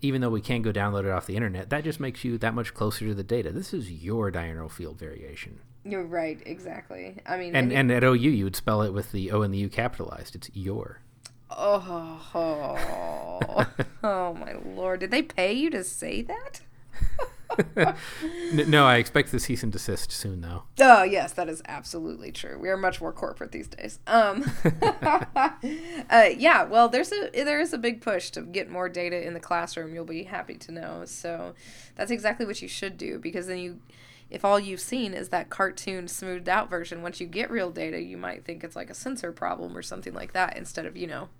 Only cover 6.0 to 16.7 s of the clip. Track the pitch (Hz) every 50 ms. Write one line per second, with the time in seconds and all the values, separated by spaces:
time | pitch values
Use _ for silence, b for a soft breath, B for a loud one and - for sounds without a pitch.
6 | 175 165 175 170 160 156 151 - - - 170 185 180 180 165 - - - 92 92
7 | - 95 - - - - 180 185 180 175 170 135 127 123 131 139 135 120 123 123
8 | 127 127 127 120 123 156 143 104 98 98 - - - 113 107 104 107 101 95 101
9 | 95 - - 98 95 90 104 104 104 98 98 98 101 95 - 110 120 - - -
10 | 87 - - 82 85 - - 104 - - - 98 90 95 104 113 - - - -
11 | - - - - - - - - - - - - - 202 202 196 180 185 170 165
12 | 165 160 160 160 - - - 170 165 160 151 147 143 139 135 131 113 - - -
13 | 87 82 78 67 - 85 87 90 - - - - - - - - 131 - - -
14 | - 208 196 185 180 175 165 165 160 - - - - 190 185 185 185 185 185 185
15 | 196 190 240 294 - - - 190 180 196 226 262 302 330 269 196 180 - - -
16 | - 156 - 226 233 - 370 466 523 554 - - - -